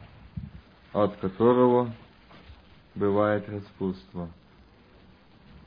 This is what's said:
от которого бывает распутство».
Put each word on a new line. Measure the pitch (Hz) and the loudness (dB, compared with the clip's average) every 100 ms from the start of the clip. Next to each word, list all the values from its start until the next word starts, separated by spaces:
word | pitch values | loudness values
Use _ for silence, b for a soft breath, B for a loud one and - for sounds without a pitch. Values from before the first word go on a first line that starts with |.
| - - - - - - - - - | -20 -20 -18 -16 -16 -20 -20 -20 -8
от | 98 104 - | -2 -2 -2
которого | 95 - 117 123 123 123 120 113 - - - - - - - - _ - | -8 2 4 6 4 4 0 -6 -20 -20 -20 -20 -20 -20 -20 -20 _ -4
бывает | 101 101 104 104 101 | -2 0 0 0 -4
распутство». | 104 101 - 95 92 - 90 85 82 - - - - - - - - - - - - | -12 -14 -8 -6 -8 -12 -12 -12 -14 -20 -20 -20 -20 -20 -20 -20 -20 -20 -20 -20 -20